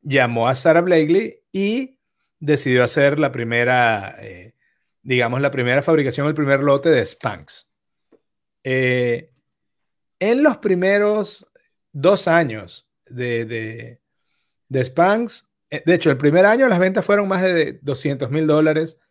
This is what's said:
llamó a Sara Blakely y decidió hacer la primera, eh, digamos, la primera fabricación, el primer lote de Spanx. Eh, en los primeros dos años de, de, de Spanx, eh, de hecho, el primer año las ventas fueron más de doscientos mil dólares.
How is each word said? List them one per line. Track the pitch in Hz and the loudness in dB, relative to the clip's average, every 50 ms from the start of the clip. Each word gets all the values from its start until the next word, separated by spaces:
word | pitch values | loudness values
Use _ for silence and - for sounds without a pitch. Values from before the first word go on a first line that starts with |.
llamó | _ 156 139 135 123 120 117 117 113 | _ 0 2 2 2 2 0 0 0
a | 127 131 | 0 -2
Sara | 127 - 165 160 170 | 2 2 4 4 4
Blakely | 175 180 180 160 156 151 170 196 226 220 - _ _ _ | 2 2 2 2 2 2 0 0 0 -4 -12 _ _ _
y | - 190 196 202 226 262 262 262 _ _ _ _ _ _ _ _ _ _ | -6 -4 -4 -2 -2 -4 -6 -8 _ _ _ _ _ _ _ _ _ _
decidió | 160 147 151 139 - 131 127 123 123 | -2 -2 -2 0 0 2 2 2 2
hacer | 120 - 156 139 143 147 | 2 2 2 2 2 2
la | 147 151 135 | 0 -2 -2
primera, | 123 123 117 117 117 120 120 123 127 123 120 113 110 101 98 98 - - | -4 -6 -6 -2 -2 0 0 2 2 2 2 2 0 -2 -6 -12 -16 -16
eh, | 110 107 - 90 95 113 _ _ _ _ _ _ _ _ _ _ | -18 -18 -18 -20 -20 -20 _ _ _ _ _ _ _ _ _ _
digamos, | _ 131 127 123 120 117 123 131 | _ -2 0 0 0 0 -2 -2
la | 143 139 | -2 -2
primera | 135 131 120 123 127 143 | -2 -2 -2 0 0 0
fabricación, | 139 - 165 156 139 131 123 - 139 | 0 2 0 0 0 -2 -4 -4 -4
el | 151 151 | -4 -2
primer | 151 147 135 139 139 | -2 0 0 0 0
lote | 139 143 139 139 139 165 | 2 0 0 0 2 2
de | 151 127 107 | 2 2 0
Spanx. | - - _ - 117 101 80 73 - - - _ _ _ _ _ _ _ _ _ _ _ _ _ _ _ _ _ _ _ _ _ | -4 -10 _ -8 -8 -8 -8 -16 -20 -20 -20 _ _ _ _ _ _ _ _ _ _ _ _ _ _ _ _ _ _ _ _ _
Eh, | 135 131 131 127 127 127 127 123 120 117 127 - _ _ _ _ _ _ _ _ _ _ _ _ _ _ _ _ _ _ _ | -2 -2 0 0 0 0 0 0 -2 -4 -6 -8 _ _ _ _ _ _ _ _ _ _ _ _ _ _ _ _ _ _ _
en | 185 208 240 262 294 | -2 0 0 2 2
los | 302 220 | 0 0
primeros | - - 202 185 175 185 190 202 202 208 208 214 214 196 208 - - _ _ _ _ _ _ _ _ _ _ | 0 -2 -2 0 0 2 0 2 2 2 0 0 -2 -4 -8 -12 -20 _ _ _ _ _ _ _ _ _ _
dos | _ 139 135 180 202 190 - | _ 0 2 2 2 2 2
años | 180 165 170 165 127 110 107 98 90 - - _ _ _ _ _ | 2 2 2 2 0 -6 -10 -14 -16 -20 -20 _ _ _ _ _
de, | _ 131 123 123 123 117 117 120 | _ -12 -8 -6 -4 -4 -4 -6
de, | 110 117 113 110 110 113 113 117 120 120 _ _ _ _ _ _ _ _ _ _ _ _ _ _ _ | -6 -8 -10 -8 -10 -12 -14 -18 -20 -20 _ _ _ _ _ _ _ _ _ _ _ _ _ _ _
de | 131 131 127 | -2 -2 -2
Spanx, | 131 - 175 170 185 208 226 240 214 - - _ _ _ _ _ _ | -2 0 0 2 2 2 0 -4 -8 -10 -18 _ _ _ _ _ _
eh, | 151 147 - | -12 2 4
de | 160 180 | 4 4
hecho, | 170 - 156 | 6 4 0
el | 139 | 0
primer | 131 143 147 147 180 190 | 2 2 2 4 6 4
año | 202 220 247 269 | 4 4 4 2
las | 254 190 175 | 2 2 2
ventas | 185 190 190 202 180 | 0 0 0 -2 0
fueron | - 202 202 202 | 0 0 0 0
más | 190 190 180 190 | -2 -2 0 0
de | 185 180 165 151 147 - - | 0 0 0 0 -2 -4 -10
doscientos | - 139 135 - - 147 139 127 139 117 | -8 -8 -8 -4 -4 -6 -4 -4 -6 -4
mil | 143 156 160 | -4 -2 0
dólares. | 156 151 151 156 156 151 156 160 160 - _ _ _ | 2 2 2 2 0 0 -2 -4 -6 -10 _ _ _